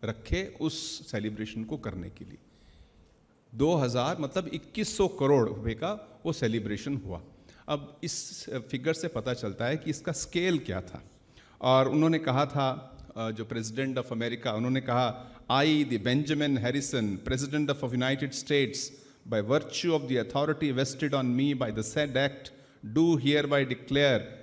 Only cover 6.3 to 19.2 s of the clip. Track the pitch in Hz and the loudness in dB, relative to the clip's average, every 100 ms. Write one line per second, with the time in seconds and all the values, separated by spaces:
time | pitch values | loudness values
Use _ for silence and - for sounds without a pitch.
6.3 | 151 120 113 104 104 - 139 98 87 - | 0 0 0 -2 -4 -4 -6 -6 -10 -12
7.3 | - - - - 147 143 - 170 - - | -20 -20 -20 -6 -6 -6 -10 -8 -6 -8
8.3 | - - 131 113 175 135 160 175 - 110 | -12 -8 -8 -6 -4 -2 -2 -2 -4 -4
9.3 | 123 113 95 117 151 156 147 - 156 - | -4 -4 -2 -2 -2 -4 -6 -4 -6 -4
10.3 | 175 180 170 - 92 90 - - - _ | -2 2 0 0 -6 -6 -14 -18 -20 _
11.3 | - - - 120 131 135 151 160 160 160 | -20 -20 -2 4 6 6 4 4 4 2
12.3 | 127 143 143 135 131 - - - - 110 | 2 2 2 0 -2 -8 -18 -16 -6 -6
13.3 | 110 110 117 110 110 135 127 120 117 117 | -4 -6 -4 -4 -4 -2 -2 -4 -2 -2
14.3 | 117 123 107 123 131 127 120 123 127 - | -2 -2 0 0 0 2 2 2 -2 -12
15.3 | - - 127 151 151 139 117 104 127 147 | -20 0 4 6 4 4 2 2 2 2
16.3 | 151 147 135 117 135 139 131 107 92 - | 0 2 2 2 0 0 0 0 -2 -4
17.3 | 131 139 147 143 139 123 123 127 135 143 | -2 -2 0 0 0 -2 0 0 0 -2
18.3 | - - 143 131 - - - - - | -6 0 2 2 -2 -8 -12 -20 -20